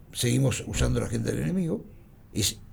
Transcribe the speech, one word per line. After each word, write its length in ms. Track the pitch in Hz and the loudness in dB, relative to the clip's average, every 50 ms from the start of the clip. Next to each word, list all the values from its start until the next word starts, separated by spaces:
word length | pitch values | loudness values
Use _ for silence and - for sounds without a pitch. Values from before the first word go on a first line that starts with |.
| - - - | -20 -12 -6
seguimos 500 | - - 120 123 131 135 127 - - - | -2 2 2 4 4 4 4 2 0 -4
usando 340 | - - - 131 120 127 120 | -4 0 0 2 2 2 2
la 60 | 110 | 0
agenda 240 | - 120 117 113 113 113 | 0 -2 -2 0 0 0
del 100 | 113 143 | 0 0
enemigo, 420 | 160 175 190 175 160 190 233 - - - - - - - - - - - | 0 0 0 0 0 -2 -4 -6 -12 -18 -20 -20 -20 -20 -20 -20 -8 -2
es 280 | - 104 - - - - - | 0 0 0 -2 -4 -10 -18